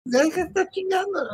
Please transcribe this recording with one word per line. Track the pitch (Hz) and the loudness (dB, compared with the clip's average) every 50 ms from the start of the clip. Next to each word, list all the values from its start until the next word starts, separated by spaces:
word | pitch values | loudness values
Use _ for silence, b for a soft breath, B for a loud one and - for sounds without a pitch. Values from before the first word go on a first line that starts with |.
| - | -4
ya | 262 240 254 | 0 4 4
deja | 294 320 320 359 | 4 4 2 -2
de | 359 - | -4 -2
estar | - 381 381 370 | 0 0 -2 0
chingando. | - 381 381 370 381 370 392 403 392 330 269 - | -2 -6 -2 0 0 0 0 -2 -4 -4 -2 0